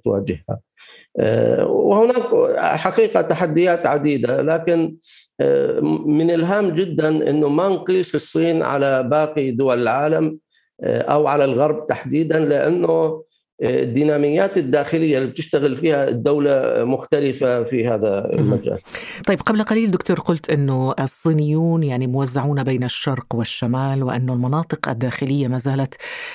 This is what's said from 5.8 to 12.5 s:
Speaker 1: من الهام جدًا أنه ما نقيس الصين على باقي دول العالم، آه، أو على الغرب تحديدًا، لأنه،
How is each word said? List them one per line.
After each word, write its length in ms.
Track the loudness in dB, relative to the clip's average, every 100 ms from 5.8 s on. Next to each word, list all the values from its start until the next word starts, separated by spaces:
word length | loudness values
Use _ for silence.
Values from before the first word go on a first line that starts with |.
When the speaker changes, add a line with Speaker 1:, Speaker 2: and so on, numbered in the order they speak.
| 0 -2 0
Speaker 1:
من 240 | 2 2
الهام 400 | 0 0 0 0
جدًا 600 | 0 -2 0 0 0 0
أنه 180 | 2 2
ما 200 | 2 0
نقيس 460 | 0 0 -2 0
الصين 480 | -4 -2 0 0 0
على 400 | 0 0 2 0
باقي 480 | 2 0 0 -2 -2
دول 320 | 0 0 2
العالم، 560 | 0 0 0 0 -2 -4 _ _ _ -8
آه، 200 | -4 -2
أو 240 | 0 2 2
على 180 | 2
الغرب 420 | 2 2 0 0 -4
تحديدًا، 520 | -6 -2 -2 0 0
لأنه، 500 | 2